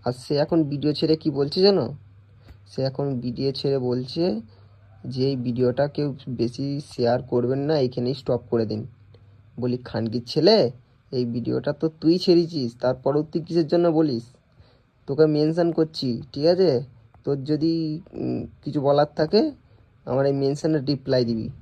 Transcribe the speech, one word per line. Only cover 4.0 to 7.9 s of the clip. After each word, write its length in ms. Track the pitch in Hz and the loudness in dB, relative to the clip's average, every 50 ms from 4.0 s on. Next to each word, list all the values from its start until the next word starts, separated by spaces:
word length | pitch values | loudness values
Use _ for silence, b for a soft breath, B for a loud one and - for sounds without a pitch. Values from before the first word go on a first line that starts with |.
| 127 131 - 165 170 185 208 226 226 b b b b b b b - - - - - | -4 -6 -4 -2 -2 -2 -2 -4 -8 b b b b b b b -20 -20 -20 -16 -14
যে, 220 | 131 123 127 131 139 | -10 -4 -2 0 0
"এই 80 | 139 | 0
ভিডিওটা 500 | 127 120 127 120 120 127 123 123 135 139 | -2 -2 -4 0 2 0 0 2 0 -2
কেউ 300 | 147 - - 147 147 127 131 - - | -2 -2 -4 -4 -4 -4 -8 -10 -10
বেশি 520 | 127 110 117 117 123 - 139 139 139 143 147 - | -4 -2 -2 -4 -2 -6 -6 -6 -6 -6 -8 -10
শেয়ার 300 | - - 120 117 123 127 | -4 0 0 2 2 0
করবেন 360 | 131 - - 120 120 120 131 139 | -2 -2 -2 0 0 0 -2 -2
না, 200 | 139 147 160 151 | 0 0 2 2
এখানেই 360 | 131 123 | 0 0